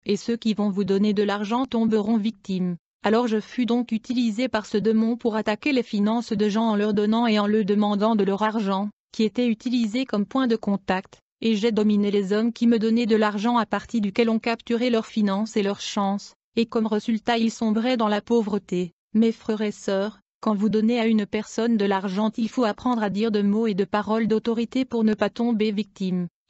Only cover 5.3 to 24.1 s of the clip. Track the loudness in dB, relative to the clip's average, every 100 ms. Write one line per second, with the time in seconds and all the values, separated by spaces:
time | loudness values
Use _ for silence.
5.3 | -2 -2 -2 0 0 0 0 0 0 -2
6.3 | 0 0 2 0 2 0 0 2 2 2
7.3 | 2 2 2 2 2 2 2 2 2 2
8.3 | 0 0 0 -2 -2 -4 -10 _ -2 -2
9.3 | 0 0 0 -2 -2 0 -2 -2 -2 -2
10.3 | -2 0 0 0 -4 -2 -4 -4 -18 _
11.3 | _ -2 0 2 2 2 2 2 0 0
12.3 | 0 -2 0 2 2 2 0 2 2 2
13.3 | 0 0 0 0 -4 -4 -2 -2 0 0
14.3 | 0 -2 -6 -4 -2 0 0 -2 -2 0
15.3 | 0 -2 -2 -2 -4 -6 -4 -2 -4 -8
16.3 | -20 _ -4 -2 0 0 0 0 -2 0
17.3 | 0 0 0 0 0 0 0 0 -2 0
18.3 | 0 2 -4 -4 -4 -4 -8 _ 2 2
19.3 | 0 -4 -4 -4 -4 -4 -2 -2 -6 _
20.3 | _ -2 0 2 2 2 2 2 2 0
21.3 | -4 -6 -2 0 2 2 0 -2 -2 -2
22.3 | -2 -4 0 -2 0 -2 0 -2 0 0
23.3 | 2 2 2 0 0 0 -2 0